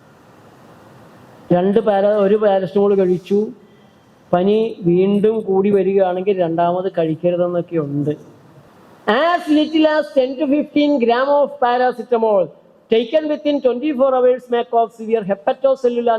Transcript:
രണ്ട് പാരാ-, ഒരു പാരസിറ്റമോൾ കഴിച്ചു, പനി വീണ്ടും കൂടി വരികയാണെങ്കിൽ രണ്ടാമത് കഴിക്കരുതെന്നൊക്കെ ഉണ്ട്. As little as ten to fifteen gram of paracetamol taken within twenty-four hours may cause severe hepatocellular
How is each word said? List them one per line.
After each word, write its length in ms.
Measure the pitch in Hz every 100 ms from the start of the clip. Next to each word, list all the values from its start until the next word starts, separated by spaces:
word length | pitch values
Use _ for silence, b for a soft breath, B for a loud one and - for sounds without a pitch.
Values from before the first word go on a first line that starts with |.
| - - - - - - - - - - - - - - -
രണ്ട് 260 | 175 190 202 214
പാരാ-, 320 | 196 202 214 196
ഒരു 100 | 214
പാരസിറ്റമോൾ 480 | 214 196 185 202 202 196
കഴിച്ചു, 380 | 185 180 - 202 220 - b b b b b _ -
പനി 240 | 180 190 214 220 - 175
വീണ്ടും 460 | 175 196 202 214 220 190
കൂടി 220 | 190 196 202
വരികയാണെങ്കിൽ 580 | 185 196 185 180 185 190
രണ്ടാമത് 440 | 165 165 175 180 185 175
കഴിക്കരുതെന്നൊക്കെ 800 | 160 156 175 175 175 175 170 165 143
ഉണ്ട്. 260 | 143 143 147 - - - - - - - - - 220 330
As 160 | 349 311 302
little 280 | 302 311 311 302
as 100 | 294 277
ten 140 | 254 277
to 80 | 302
fifteen 380 | 294 247 294 294 285
gram 240 | 226 233 277 285
of 80 | 277 277
paracetamol 840 | 240 247 254 240 214 233 226 202 156 - _ _ -
taken 280 | 226 240 311 302
within 240 | 302 294 285
twenty-four 460 | 254 240 302 247 269 254
hours 260 | 247 247 240
may 100 | 240 233
cause 200 | 233 226 226
severe 260 | 220 226 190
hepatocellular 880 | 196 - 262 269 262 247 240 233